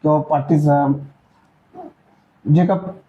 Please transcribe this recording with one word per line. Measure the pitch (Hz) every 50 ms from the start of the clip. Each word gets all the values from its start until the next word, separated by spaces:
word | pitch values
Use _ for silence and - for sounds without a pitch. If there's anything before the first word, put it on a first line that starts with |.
| -
किंवा | 151 151 151
पाठीचा, | 139 - 156 147 139 - 165 147 147 151 143 143 143 139 143 - - - - _ _ _ _ _ _ _ _ _ _ _ _ 370 349 - _ _ _ _ _ _ _ _ _ _ _ 101 151
जे | 170 180
का | 180 190 175 - - - - _